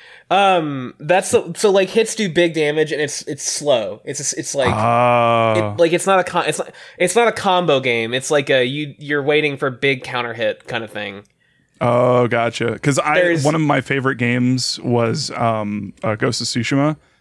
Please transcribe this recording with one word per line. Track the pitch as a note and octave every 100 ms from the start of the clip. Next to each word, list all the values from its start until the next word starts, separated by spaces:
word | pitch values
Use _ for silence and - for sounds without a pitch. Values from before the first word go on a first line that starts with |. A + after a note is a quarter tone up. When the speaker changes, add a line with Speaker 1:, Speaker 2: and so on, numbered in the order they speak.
| - - -
Speaker 1:
Um, | F#3+ G3 F3+ D3+ C3+ B2 -
that's | D3+ F#3 F#3+
the, | A3+ E3+ -
so, | G#3
like, | G3 F#3+
hits | A3+ A3
do | - G3
big | D#3+ E3+
damage | D#3 D3 D#3 D3+
and | D3
it's, | C#3+ -
it's | - D3+
slow. | - - D3 A#2+ F#2+ G#2
It's, | - C3+ C#3
it's | - -
like, | C#3 B2
Speaker 2:
Ah. | A2+ A2+ A#2 B2 A#2+ A#2 A2+ A2+ A2 G#2
Speaker 1:
it, | C3
like, | E3+
it's | E3+ G3
not | F#3+
a |
con-, | F3 F3 D3
it's | D#3
not, | - - - -
it's | F3 A#3
not | A3+
a |
combo | - G3 F3+ E3 C3+
game. | B2+ A#2 A2+
It's | B2+ -
like | D3 C#3+
a, | C3
you, | B2+ D3 D3 -
you're | C#3+ D3
waiting | C#3 D3+ D3+ C3+
for | C#3
big | A#2 C#3 B2+
counter | - B2 A#2
hit | A2+ G#2+ - -
kind | A#2
of | G#2+
thing. | G#2 G2+ G2 - _ _ _ _ _
Speaker 2:
Oh, | B2 B2 B2+ B2 A#2+
gotcha. | A#2 A#2 - A#2 A2
'Cause | C#3+ C#3
I, | D3
Speaker 1:
There's | D#3 F3 E3
Speaker 2:
one | D3
of | D#3+
my | D3 C3+
favorite | - C#3 C3 B2
games | A#2+ B2 B2 B2+ - -
was, | B2 A#2+ A2+ D3 -
um, | - A#2 A2 G#2 G#2 G2 -
uh, | A2
Ghost | G#2+ C3 -
of | A#2
Tsushima. | B2 A2+ C#3 D3+ D3+ _ _